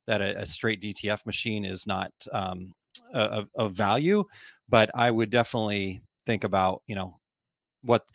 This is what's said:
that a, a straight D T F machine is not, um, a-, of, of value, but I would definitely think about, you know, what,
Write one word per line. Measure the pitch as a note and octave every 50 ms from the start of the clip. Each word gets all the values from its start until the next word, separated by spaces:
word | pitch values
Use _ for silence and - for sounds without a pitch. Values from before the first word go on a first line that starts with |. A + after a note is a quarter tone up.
| -
that | - A2 G2+
a, | G2+ G2 F#2+ F#2
a | G2+
straight | D#2 - - - A2+ G#2+ F#2+
D | G#2 G#2
T | F#2+ - - G2+
F | G#2+ - -
machine | A2 G#2 - - A#2 G#2+ G#2 G2+
is | F#2+ F#2+ F#2 -
not, | G#2 F#2+ F#2+ F#2+ F#2 _ - - - -
um, | G#2+ F#2+ F#2 F#2 F2+ F#2 F#2+ F2 _ _ _ - - _ - C4
a-, | B2+
of, | G#2+ G#2+ - G#2+ G2 - -
of | - A2+ G#2 F#2
value, | F#2+ G#2 G2 G#2+ C3 D3+ F3 G#3 G#3 G3 - - - - - - _ _
but | - - A2+ A2 A2 -
I | B2 A#2+ A#2+
would | A2+ A2+ A#2 G#2+
definitely | A2 A#2+ A#2 - - A#2 A2 G#2 G#2 G2+ G2 F#2+ F#2 - - _ _ _ -
think | - A#2 F#2+ -
about, | G2+ F#2+ F#2+ F#2 F#2 F#2+ - _
you | - G#2
know, | G2 F#2 F2+ - _ _ _ _ _ _ _ _ _ _ _ _ _ -
what, | A#2+ A#2+ A2+ - _